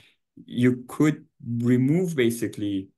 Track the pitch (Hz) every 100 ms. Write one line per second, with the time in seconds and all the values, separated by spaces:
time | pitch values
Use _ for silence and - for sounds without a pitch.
0 | _ _ _ - - 117 127 123 - -
1 | 151 151 - _ 123 117 120 127 131 165
2 | 185 156 117 117 104 - 101 98 95